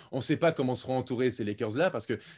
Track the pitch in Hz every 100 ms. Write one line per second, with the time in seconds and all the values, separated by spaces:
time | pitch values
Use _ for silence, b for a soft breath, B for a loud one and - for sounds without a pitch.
0 | B 131 127 143 165 - 127 120 - 131
1 | - 120 127 - 104 104 113 113 180 127
2 | - 110 B